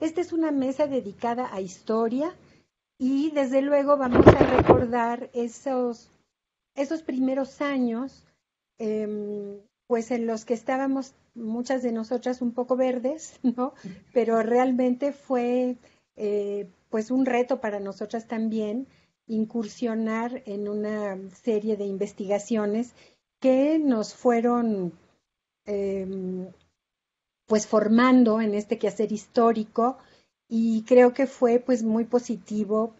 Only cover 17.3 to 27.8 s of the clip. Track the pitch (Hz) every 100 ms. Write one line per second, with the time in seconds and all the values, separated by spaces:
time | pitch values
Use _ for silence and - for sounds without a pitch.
17.3 | 240 247 254 220 202 196 190 214 226 220
18.3 | 226 220 220 214 233 269 _ _ _ -
19.3 | 220 220 240 214 - 233 220 220 220 233
20.3 | 254 - 202 208 208 208 214 208 190 196
21.3 | - - 214 214 202 202 196 208 - 190
22.3 | 202 202 220 208 214 240 - - _ _
23.3 | _ 262 262 285 320 294 226 202 - 247
24.3 | 233 233 240 233 202 180 - _ _ _
25.3 | _ _ _ - 202 196 196 190 190 185
26.3 | 185 185 - _ _ _ _ _ _ _
27.3 | _ - 214 - 214